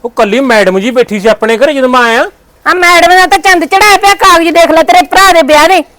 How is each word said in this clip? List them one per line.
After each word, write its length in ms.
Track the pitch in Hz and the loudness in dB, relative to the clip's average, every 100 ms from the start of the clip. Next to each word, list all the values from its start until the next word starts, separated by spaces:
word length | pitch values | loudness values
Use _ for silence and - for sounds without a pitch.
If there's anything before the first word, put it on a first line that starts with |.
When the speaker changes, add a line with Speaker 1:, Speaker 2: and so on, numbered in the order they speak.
| 240 | -10
Speaker 1:
ਉਹ 40 | |
ਕੱਲੀ 300 | - 214 226 | -4 -2 -2
ਮੈਡਮ 400 | 269 220 190 190 | 0 0 0 -2
ਜੀ 120 | 214 | -4
ਬੈਠੀ 280 | 254 240 208 | -4 -4 -2
ਸੀ 80 | 208 | -2
ਆਪਣੇ 300 | 214 220 226 | -2 -2 0
ਘਰੇ 160 | 285 | 0
ਜਦੋਂ 160 | 277 254 | 0 -2
ਮੈਂ 100 | 254 | 0
ਆਇਆ। 300 | 233 226 359 _ _ _ - | 0 -2 -4 _ _ _ -4
Speaker 2:
ਆ 60 | |
ਮੈਡਮ 340 | 359 349 349 339 | -2 0 0 2
ਦਾ 180 | 359 370 | 2 0
ਤਾਂ 120 | 392 | -2
ਚੰਦ 260 | 392 359 330 | 0 -2 0
ਚੜਾਇਆ 320 | 381 415 392 | 0 0 0
ਪਿਆ, 160 | 403 | 0
ਕਾਗਜ਼ 360 | 403 392 349 339 | 0 0 0 0
ਦੇਖ 220 | 330 330 | 0 2
ਲੈ 120 | 320 | 0
ਤੇਰੇ 180 | 320 359 | 2 0
ਭਰਾ 300 | 320 370 381 | 2 0 2
ਦੇ 80 | 330 285 | 2 2
ਵਿਆਹ 220 | 302 320 | 2 2
ਦੇ। 160 | 370 285 | 0 -2